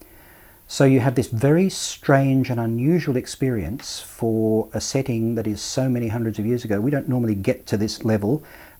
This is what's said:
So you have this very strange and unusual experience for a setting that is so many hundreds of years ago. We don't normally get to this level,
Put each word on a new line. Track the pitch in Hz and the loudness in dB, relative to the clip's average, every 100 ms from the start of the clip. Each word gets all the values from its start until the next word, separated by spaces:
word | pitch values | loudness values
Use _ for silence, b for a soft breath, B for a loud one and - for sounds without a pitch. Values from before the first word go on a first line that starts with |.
| B B B B B B - | B B B B B B -6
So | - 135 | 2 4
you | 131 | 6
have | 127 123 | 4 0
this | 113 | -2
very | 110 139 165 190 | 2 4 4 2
strange | - - - - 139 135 131 127 | -2 -8 -4 2 4 4 2 0
and | 120 | -2
unusual | 117 117 135 175 147 123 | -2 0 2 2 0 -2
experience | - - 135 117 82 120 - - | -4 -4 -2 -2 -4 -8 -10 -12
for | - - 117 110 110 110 - | -14 -4 -2 2 2 2 0
a | 107 | -4
setting | - 135 135 113 113 | -4 -2 -2 -2 0
that | 113 110 | -2 -2
is | 104 | -4
so | - - 131 | -4 -2 0
many | 123 117 | 0 -2
hundreds | 117 113 110 | -2 -2 -2
of | 107 | -2
years | 123 | -2
ago. | 113 101 | -2 -2
We | 127 | 0
don't | 143 - | -2 0
normally | 127 113 | 0 0
get | 101 98 - - | 0 -2 -4 -2
to | 107 | -2
this | 107 - 110 | -2 -2 0
level, | 107 104 151 B B B | 0 0 -2 B B B